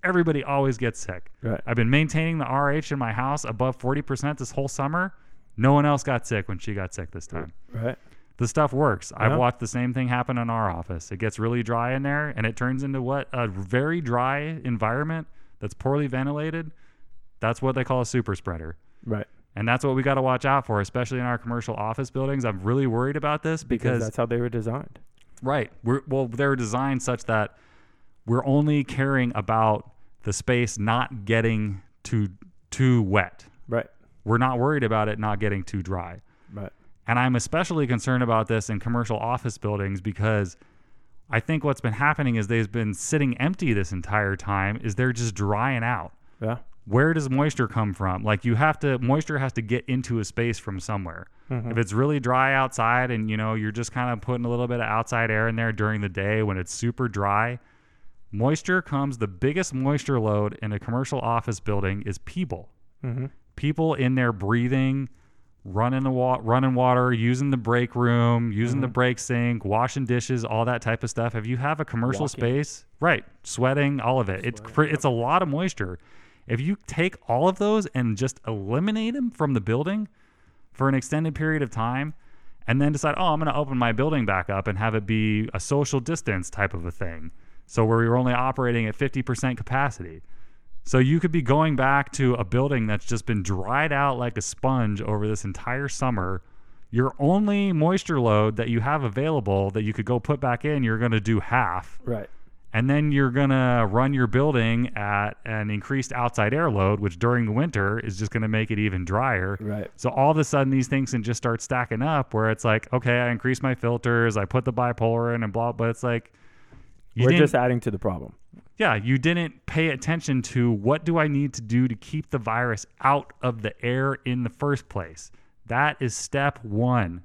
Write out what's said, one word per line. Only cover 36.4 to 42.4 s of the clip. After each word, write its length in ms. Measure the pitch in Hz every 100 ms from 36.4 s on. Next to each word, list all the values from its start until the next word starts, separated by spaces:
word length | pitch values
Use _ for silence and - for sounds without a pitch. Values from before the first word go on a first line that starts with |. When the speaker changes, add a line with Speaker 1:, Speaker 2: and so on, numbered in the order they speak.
| -
Speaker 2:
Right. 180 | 104 98 - - - -
Speaker 1:
And 100 | 120
I'm 180 | 127 123
especially 520 | - 156 180 165 139
concerned 340 | 113 - 127
about 260 | 123 113 110
this 220 | 113 -
in 100 | 104
commercial 380 | 113 120 107 110
office 400 | 110 131 123 -
buildings 440 | 107 104 98 98
because 540 | 101 95 107 107 95 - - _ _ - - - -
I 80 | 110
think 240 | - 156
what's 180 | 147 131
been 120 | 123
happening 420 | 107 143 151 139
is 120 | 113